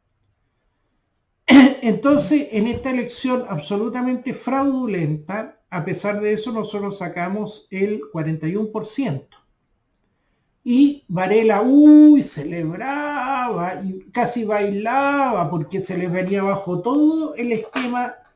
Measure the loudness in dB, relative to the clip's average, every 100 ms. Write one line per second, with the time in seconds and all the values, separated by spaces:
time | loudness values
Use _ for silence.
0 | _ _ _ _ _ _ _ _ _ _
1 | _ _ _ _ 6 8 8 4 0 0
2 | 2 2 2 0 0 -2 -2 -4 -4 -4
3 | -6 -8 -4 -4 -4 -8 -6 -4 -4 -4
4 | -4 -4 -6 -8 -4 -2 -2 -2 -4 -4
5 | -4 -4 -8 -10 -10 -16 _ -8 -6 -6
6 | -6 -4 -2 -4 -4 -8 -8 -8 -8 -8
7 | -10 -8 -6 -6 -8 -12 _ -4 -4 -4
8 | -8 -6 -6 -4 -4 -4 -4 -6 -8 -6
9 | -4 -6 -10 _ _ _ _ _ _ _
10 | _ _ _ _ _ _ 0 4 4 2
11 | -6 -4 2 4 4 2 4 8 10 10
12 | 10 8 4 -6 -8 -6 -6 -6 -6 -6
13 | -6 -6 -4 -4 -4 -4 -6 -6 -10 -10
14 | -10 -4 -4 -4 -2 -2 -2 -2 -2 -2
15 | 0 0 0 -2 -2 -4 -6 -8 -6 -6
16 | -4 -4 -2 -2 -2 -4 -4 -6 -2 2
17 | 2 2 -4 -6 -4 -4 -4 -6 -4 -4
18 | -6 -10 _